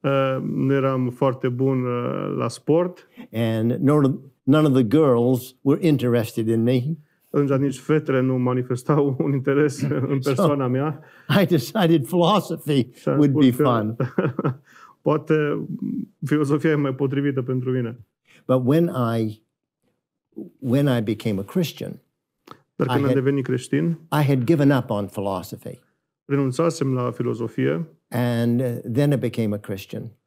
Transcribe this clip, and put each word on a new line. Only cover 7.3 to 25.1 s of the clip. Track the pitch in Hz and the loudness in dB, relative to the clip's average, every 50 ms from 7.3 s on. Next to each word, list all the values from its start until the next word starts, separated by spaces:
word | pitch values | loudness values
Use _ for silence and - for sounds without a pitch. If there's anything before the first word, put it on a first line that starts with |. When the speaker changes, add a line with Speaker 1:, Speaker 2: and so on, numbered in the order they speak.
Speaker 1:
Atunci | - 143 143 131 139 131 | -2 -2 0 2 0 0
nici | 139 139 131 - | 0 -2 -2 -6
fetele | - - 151 156 151 - 135 131 | -2 0 0 0 2 0 0 2
nu | 127 131 131 127 | 2 2 0 0
manifestau | 123 123 127 127 123 127 127 120 - - 151 147 143 143 131 | 0 0 0 -2 -2 -2 -4 -6 0 0 2 2 2 2 0
<laughs> | 131 165 | 0 -2
un | 143 139 | 0 0
interes | 139 131 139 135 139 151 147 139 - | 0 0 0 2 2 2 0 0 -2
în | - 143 151 147 127 - 143 135 | -4 -2 -2 -2 -2 -2 -2 -2
Speaker 2:
So, | 131 147 | 0 -2
Speaker 1:
persoana | 135 127 - 156 147 139 135 123 | 0 2 2 2 2 2 0 0
mea. | 127 131 139 156 156 - - - - - - - 135 - | 0 0 0 -2 -4 -8 -14 -20 -20 -20 -6 0 2 2
Speaker 2:
I | 294 | 4
decided | - 175 147 - - - 220 185 165 165 165 139 | 4 2 0 0 -2 -2 0 2 4 4 2 2
philosophy | - 180 180 175 170 208 196 170 - 175 156 - 151 151 139 117 127 - | 0 0 2 2 4 4 2 0 -2 -10 -10 -4 0 0 0 0 -2 -6
Speaker 1:
Și | - - 147 | -8 -4 -2
am | 143 139 | 2 2
Speaker 2:
would | 147 143 | 2 2
Speaker 1:
spus | 135 151 143 | 4 4 4
Speaker 2:
be | 127 120 127 147 | 4 4 4 2
Speaker 1:
că | 135 | 2
Speaker 2:
fun. | 120 113 104 107 113 - 131 123 - - 190 139 127 - - | 2 0 -2 -4 -4 -4 -6 -4 -2 -2 -2 -2 -2 -2 -4
Speaker 1:
<laughs> | 143 127 - _ _ - - - - _ _ | -4 -4 -4 _ _ -20 -20 -20 -20 _ _
poate | _ 147 147 156 156 - 160 156 151 147 - - - - - - - - - - - - _ _ - | _ 0 0 0 0 0 0 0 0 -2 -2 -4 -6 -8 -10 -8 -6 -6 -6 -6 -8 -10 _ _ -4
filozofia | 135 147 151 151 135 147 147 127 160 | -2 0 0 2 2 0 0 2 0
e | 156 | 0
mai | 151 143 139 131 | 2 0 -2 -2
potrivită | 135 143 135 135 139 139 143 135 135 | -2 -4 -2 -2 -2 -2 -2 -2 -2
pentru | 123 127 131 127 123 127 | -4 -2 -4 -4 -2 -2
mine. | 127 127 123 113 120 - - _ _ _ _ _ _ _ _ | -2 -2 -4 -4 -8 -12 -20 _ _ _ _ _ _ _ _
Speaker 2:
But | - 127 131 127 | 0 0 2 2
when | 120 143 160 170 170 - 127 123 113 117 117 | 2 2 2 2 0 0 -2 -2 0 0 -2
I, | 113 110 104 - _ _ _ _ _ _ _ _ _ _ _ _ _ _ _ _ _ _ _ - - - _ _ | -2 -4 -6 -10 _ _ _ _ _ _ _ _ _ _ _ _ _ _ _ _ _ _ _ -18 -18 -18 _ _
when | - 131 117 139 143 143 127 120 | -4 -2 0 2 2 2 0 0
I | |
became | 110 101 110 104 - 113 104 95 | 0 -2 -4 -4 -2 -4 -4 -4
a | 98 | -6
Christian, | - - 185 170 - - - - - - - _ _ _ _ _ _ _ _ _ - - _ _ _ _ | -4 -2 -2 -2 -2 -4 -10 -12 -12 -12 -16 _ _ _ _ _ _ _ _ _ -20 -20 _ _ _ _
Speaker 1:
Dar | _ - 127 | _ -2 0
Speaker 2:
I | |
Speaker 1:
când | 127 131 | 0 0
am | 139 | 2
Speaker 2:
had, | 139 - | 2 0
Speaker 1:
devenit | 139 127 135 139 139 127 | 2 2 0 0 -2 -2
creștin, | 123 127 123 - - - 139 160 170 165 160 - - - 147 | -2 -4 -4 -4 -2 -2 0 0 -2 -4 -4 -8 -2 0 0
Speaker 2:
I | 151 135 | 2 2
had | 143 131 123 | 2 0 2
given | 113 170 151 147 139 | 2 2 4 4 4
up | 143 127 123 - | 4 2 0 -2
on | 113 101 101 | -4 -4 -4
philosophy. | 95 | -6